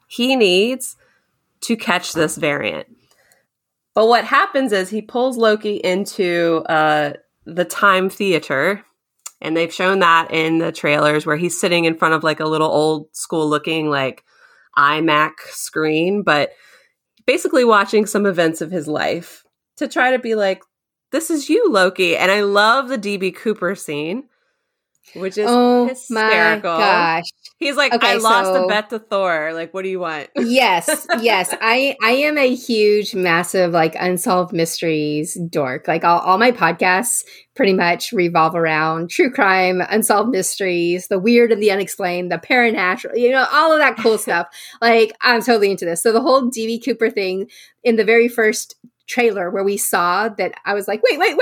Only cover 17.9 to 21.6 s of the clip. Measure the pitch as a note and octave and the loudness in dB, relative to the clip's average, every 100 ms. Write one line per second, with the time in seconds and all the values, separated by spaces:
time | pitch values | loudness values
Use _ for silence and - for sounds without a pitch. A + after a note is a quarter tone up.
17.9 | A3 G#3 G#3 G3+ F3 E3 D#3+ D#3+ F3+ D3+ | 0 0 0 0 2 0 -2 -6 -6 -4
18.9 | D3+ D2+ D#3 E3 - _ _ _ - C#4+ | -4 -2 -4 -8 -20 _ _ _ -8 -6
19.9 | D#4+ B3+ B3+ B3 A3 G3 F#3 _ _ _ | -2 0 0 -2 -2 -2 -2 _ _ _
20.9 | _ _ C4+ E4 D#4+ C#4 F4+ | _ _ -6 -2 -4 0 2